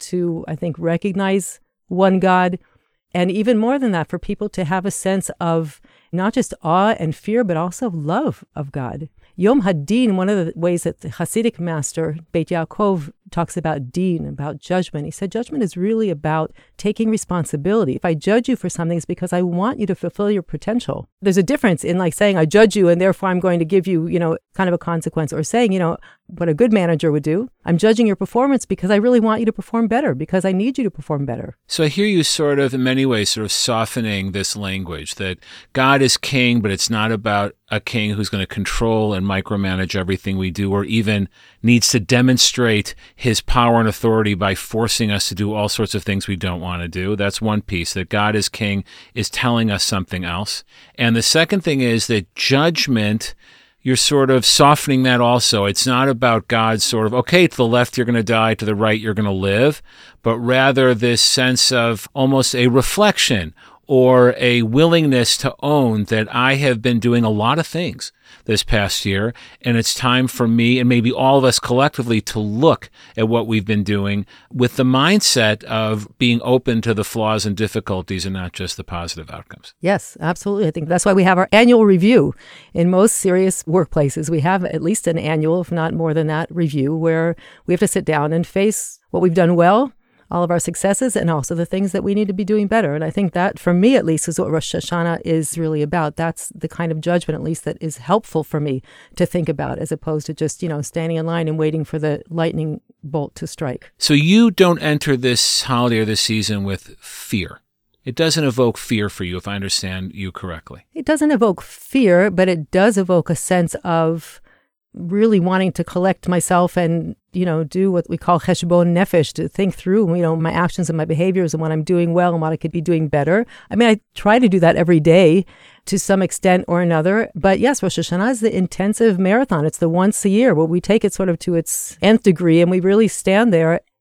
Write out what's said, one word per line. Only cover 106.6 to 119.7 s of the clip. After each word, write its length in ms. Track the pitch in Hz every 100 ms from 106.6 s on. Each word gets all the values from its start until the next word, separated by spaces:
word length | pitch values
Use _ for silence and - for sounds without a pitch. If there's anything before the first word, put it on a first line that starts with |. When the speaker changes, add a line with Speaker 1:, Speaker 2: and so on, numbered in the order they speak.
Speaker 2:
with 320 | 98 95 - -
fear. 640 | - - - 107 85 - _ _ _ _
It 120 | - 120
doesn't 280 | 160 151
evoke 340 | 147 120 120 -
fear 320 | - 113 104
for 140 | -
you, 120 | 90 90
if 100 | 101
I 80 |
understand 580 | 101 98 - 95 92 92
you 180 | - 95
correctly. 540 | - 92 82 - - _
Speaker 1:
It 100 | 320
doesn't 260 | 277 302 302
evoke 280 | 262 220 180
fear, 720 | - - - 269 220 175 202
but 180 | 180 185
it 220 | 170 151
does 260 | 185 208 196
evoke 320 | 185 180 -
a 80 | 165
sense 380 | - 180 170 -
of 560 | 180 165 160 165 - - _ _ _ _ _ -
really 440 | 175 202 226 208
wanting 320 | 170 185 190
to 100 | -
collect 460 | 165 185 185 185 -
myself 480 | 180 - 180 180 -
and, 400 | 170 165 160 - _
you 120 | 185
know, 200 | 180 160
do 260 | 156 180 196
what 180 | 175 -
we 80 | 170
call 220 | - 170
cheshbon 560 | - 175 175 175 175
nefesh, 380 | 170 196 175 147
to 160 | - 160
think 260 | - 196